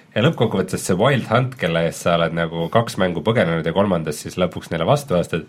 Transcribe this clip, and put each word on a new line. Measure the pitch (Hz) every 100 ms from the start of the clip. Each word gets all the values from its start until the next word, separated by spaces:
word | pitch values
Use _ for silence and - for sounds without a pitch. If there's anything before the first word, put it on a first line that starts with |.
| -
ja | -
lõppkokkuvõttes | 131 160 113 98 - -
see | - 90
Wild | 123 135 -
Hunt, | 117 127 -
kelle | 87 82 82
eest | -
sa | 92 85
oled | 82
nagu | 82 82 82 82
kaks | 113 - -
mängu | 92 85
põgenenud | 80 120 87 82 80
ja |
kolmandas | 87 101 87 80 76
siis | - 90
lõpuks | 90 - -
neile | 82 85
vastu | 143 -
astud, | 87 80 -